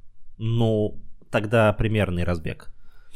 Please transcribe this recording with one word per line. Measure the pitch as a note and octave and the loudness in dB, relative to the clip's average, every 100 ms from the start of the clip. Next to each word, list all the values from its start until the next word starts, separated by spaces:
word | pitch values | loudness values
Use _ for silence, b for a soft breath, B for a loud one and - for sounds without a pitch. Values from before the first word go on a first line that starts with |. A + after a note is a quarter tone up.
| - - - - | -12 -12 -12 -6
Ну, | A2 A#2 A2+ A2 G#2+ - - - - | -2 2 4 4 0 -2 -8 -12 -2
тогда | A#2 G#2 A#2 G#2+ | -2 2 4 6
примерный | G#2 A2+ G#2+ F#2 F2 F2 | 4 2 2 2 0 0
разбег. | F2 - - - - b b b | 0 -4 -8 -10 -12 b b b